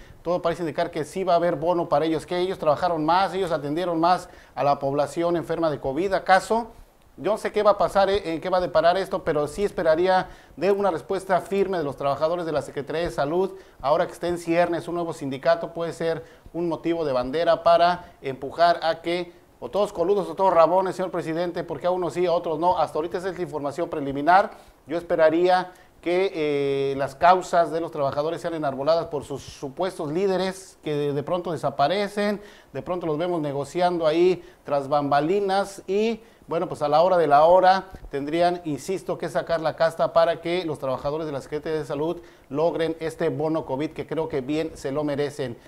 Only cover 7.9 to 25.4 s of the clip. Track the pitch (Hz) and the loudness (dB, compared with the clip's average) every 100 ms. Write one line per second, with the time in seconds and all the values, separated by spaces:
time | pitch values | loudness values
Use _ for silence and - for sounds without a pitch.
7.9 | 196 190 202 165 160 185 185 175 165 170 | 2 2 2 -2 -6 0 0 2 2 4
8.9 | 185 185 185 170 151 147 - 202 202 165 | 2 0 -4 -2 -2 -2 -2 -4 0 2
9.9 | 156 185 185 - - - - 175 202 202 | 2 4 2 0 -10 -20 -2 0 2 0
10.9 | 160 - 190 185 175 170 196 190 185 143 | -2 -4 -4 0 0 2 0 0 0 -2
11.9 | 131 139 131 160 175 165 147 131 135 131 | -2 -2 0 0 -2 -2 -4 -4 -8 -6
12.9 | 156 170 - 139 175 190 - - - 131 | -4 -4 -2 -2 0 -2 -6 -20 -6 0
13.9 | 165 170 - 170 170 170 170 175 165 - | 2 0 -4 -4 -4 0 2 2 -2 -4
14.9 | 175 165 147 139 135 165 170 160 165 165 | -6 -6 -6 -8 -2 0 0 -2 -6 -6
15.9 | 143 165 160 - - - 160 175 151 165 | -4 -4 -4 -8 -20 -12 -6 -4 -2 -2
16.9 | 170 151 127 127 151 170 160 170 170 175 | 0 0 0 0 0 2 4 4 6 4
17.9 | 175 - - 139 131 139 135 170 165 160 | 2 -6 -12 -10 -8 -6 2 4 4 -2
18.9 | 160 165 175 175 - _ - 123 190 202 | -2 -2 -4 -6 -14 _ -14 -4 -2 0
19.9 | 170 170 202 165 160 190 175 160 185 185 | 0 2 2 0 0 4 6 6 4 2
20.9 | 165 185 175 156 160 175 170 - 147 175 | -2 -4 -4 -4 -2 -2 -4 -6 -4 -2
21.9 | 180 170 170 180 170 170 151 175 185 151 | 0 -2 0 0 0 -2 0 2 2 0
22.9 | 156 165 190 190 175 165 147 139 139 170 | -2 -4 -4 -6 -6 -6 -6 -6 -4 -4
23.9 | 160 139 135 147 185 208 - - _ - | -4 -4 0 4 4 4 -4 -20 _ -8
24.9 | 170 170 175 156 160 | -6 -2 4 4 6